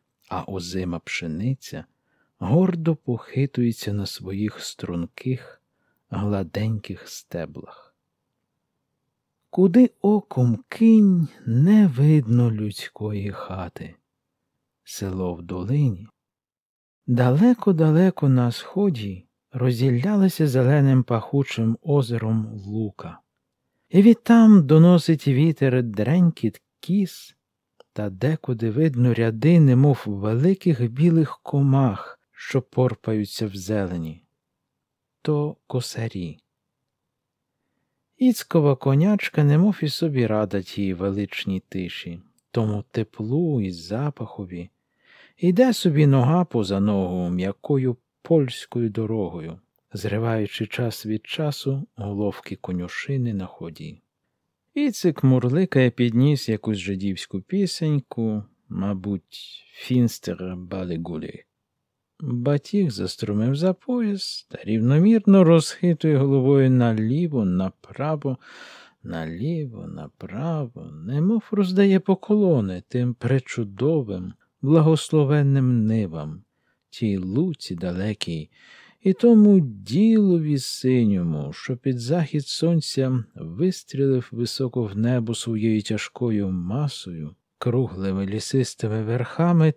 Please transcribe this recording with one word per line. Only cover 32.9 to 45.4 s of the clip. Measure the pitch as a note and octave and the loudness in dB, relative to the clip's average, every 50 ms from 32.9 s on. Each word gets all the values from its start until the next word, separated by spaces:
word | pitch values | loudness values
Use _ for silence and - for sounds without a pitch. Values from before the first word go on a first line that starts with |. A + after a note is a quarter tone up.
| A2+ - _ - A2 A2 G#2 G2 - - A2+ G#2+ | -2 -4 _ -4 -4 -2 -4 -6 -6 -6 -6 -6
в | F#2+ | -6
зелені. | G2 F2+ F#2 G#2+ G#2+ G2 F2+ F2+ F2 E2 D#2+ D#2 - _ _ _ _ _ _ _ _ _ _ _ _ _ _ _ _ _ _ _ _ | -8 -6 -4 -2 -2 -2 -4 -4 -6 -8 -10 -12 -14 _ _ _ _ _ _ _ _ _ _ _ _ _ _ _ _ _ _ _ _
То | - - D3+ D3 D3 D3+ - - _ _ | -4 -2 -2 -2 -2 -4 -6 -12 _ _
косарі. | - B2+ A#2+ - - - A2+ A2+ - F#2+ F2 E2 D2 - _ _ _ _ _ _ _ _ _ _ _ _ _ _ _ _ _ _ _ _ _ _ _ _ _ _ _ _ _ _ _ _ _ _ _ _ | -6 -6 -6 -6 -8 -8 -8 -8 -6 -8 -10 -10 -12 -16 _ _ _ _ _ _ _ _ _ _ _ _ _ _ _ _ _ _ _ _ _ _ _ _ _ _ _ _ _ _ _ _ _ _ _ _
Іцькова | B3+ B3+ A#3 - - - - E3+ D3 C#3+ C3+ | 2 2 2 0 -4 -2 0 2 2 2 2
конячка | - - C3+ C3+ C#3 D#3+ G3+ G#3+ G3+ - - - - D3+ | 0 0 0 2 4 4 2 2 0 -2 -2 0 2 2
немов | C#3+ D3 D3+ F3+ G#3+ F#3+ - | 4 4 4 4 2 2 0
і | - D3+ | -4 -4
собі | - - - D#3+ C#3+ C3 A#2+ G#2+ | -4 -4 -4 -2 0 0 0 0
рада | G#2+ G#2+ G#2+ F#2+ - G2+ | 0 0 -2 -2 -2 -6
тій | F2+ - - - G2+ G2 F#2 | -6 -6 -6 -6 -4 -4 -4
величній | E2+ F#2 G2+ F#2+ G2+ G#2 F#2+ - - - - F#2+ F#2 | -2 -4 -4 -2 -2 -4 -6 -8 -8 -6 -6 -6 -6
тиші, | - _ - F#2+ F2+ F2 - - - F2 E2+ F2+ - _ _ _ _ _ | -6 _ -8 -8 -8 -8 -10 -12 -14 -14 -14 -16 -18 _ _ _ _ _
тому | - A#2+ A2+ G#2+ G#2 G#2 G2+ - | -4 -2 -2 -2 -4 -6 -8 -6
теплу | - A#2 A2 - _ - G#2+ A2 B2+ D3+ F3 E3 D3 B2 | -6 -6 -6 -6 _ -10 -8 -4 -2 -2 -2 -2 -2 -2
і | G#2 F#2+ | -2 -4
запахові. | F2+ E2+ D#2+ E2+ G2 A2+ C#3+ D3 C#3 - A#2 - - - G2+ F2+ F2+ F2 F2 - _ _ _ _ _ _ _ _ _ _ _ _ _ | -6 -10 -10 -8 -6 -6 -6 -6 -8 -8 -12 -14 -12 -14 -14 -12 -12 -12 -14 -14 _ _ _ _ _ _ _ _ _ _ _ _ _
Іде | _ | _